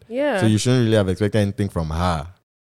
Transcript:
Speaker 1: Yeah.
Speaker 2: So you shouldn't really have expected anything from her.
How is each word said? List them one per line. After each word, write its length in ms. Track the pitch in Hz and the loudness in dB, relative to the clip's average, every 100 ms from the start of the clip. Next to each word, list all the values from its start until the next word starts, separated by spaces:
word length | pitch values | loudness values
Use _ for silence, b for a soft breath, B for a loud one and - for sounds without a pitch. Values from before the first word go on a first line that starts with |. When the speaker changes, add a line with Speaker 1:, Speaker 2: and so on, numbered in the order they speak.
| - | -10
Speaker 1:
Yeah. 320 | 240 294 208 | -4 -2 0
Speaker 2:
So 60 | 110 | 2
you 100 | 107 | 2
shouldn't 280 | 123 127 113 | 2 2 2
really 120 | 110 | 2
have 120 | 95 | 2
expected 300 | 90 104 110 | 0 0 0
anything 300 | 101 98 101 | -2 -2 -4
from 200 | 87 80 | -4 -4
her. 360 | 80 90 80 85 - _ _ | -2 0 -2 -6 -16 _ _